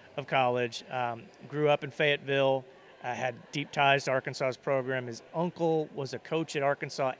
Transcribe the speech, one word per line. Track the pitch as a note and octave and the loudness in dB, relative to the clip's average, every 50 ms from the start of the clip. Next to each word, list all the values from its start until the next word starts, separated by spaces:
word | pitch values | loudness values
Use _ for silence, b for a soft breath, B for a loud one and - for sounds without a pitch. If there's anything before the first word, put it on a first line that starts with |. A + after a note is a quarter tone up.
| B B B | B B B
of | - C3+ | -10 -4
college, | - C#3 C3+ C3 B2 B2 B2 B2 A#2+ A#2 - - - | 0 2 2 4 2 2 0 0 -2 -4 -8 -10 -8
um, | C3 B2+ B2 A#2+ A#2 A2+ A#2+ - - - C3+ | -6 -4 -4 -4 -6 -8 -12 -18 -20 -20 -16
grew | B2+ C#3 D3 D3+ D3 | -8 -2 0 2 4
up | D3 C#3+ D3+ | 2 2 0
in | C#3+ | -4
Fayetteville, | - - D#3+ D3 C#3+ C#3+ - C3+ C#3 C#3 C3+ C3+ C3+ C3+ C3 B B B B B B - - | -2 2 4 4 4 2 0 0 2 4 4 4 2 0 -2 B B B B B B -10 -8
uh, | B2 A#2+ | -6 -4
had | A2+ B2 B2+ A#2+ A2+ - - | -4 -4 -4 -6 -8 -10 -8
deep | - D3 C#3+ - | -6 -6 -6 -2
ties | - D3+ C#3+ C#3 C#3 C#3 - | 0 4 4 6 6 4 4
to | - | 2
Arkansas's | C3 C3+ - D3 C3+ - C#3+ C3 B2 | 0 0 -2 -4 -4 -2 -2 -2 -2
program. | - - D3+ C#3 C3+ B2+ C3 C3 C3 B2 | -2 -2 0 0 0 0 -2 -2 -4 -4
His | A#2+ A2+ A2 - - - | -6 -10 -12 -12 -8 -4
uncle | E3 E3+ F3+ E3+ - E3+ E3 D#3+ D#3 D3+ - - | -4 -4 -4 -2 0 0 2 2 2 0 -2 -6
was | - C#3 B2+ - | -8 -6 -6 -8
a | A#2 | -10
coach | - - D#3+ D#3+ D#3+ - - | -6 -4 -2 -2 -2 -2 -2
at | D3+ C#3 | 0 0
Arkansas | C#3+ C#3+ - D#3 C#3 - - C#3 C3 B2+ | 0 0 0 -4 -6 -4 -2 -2 -2 -2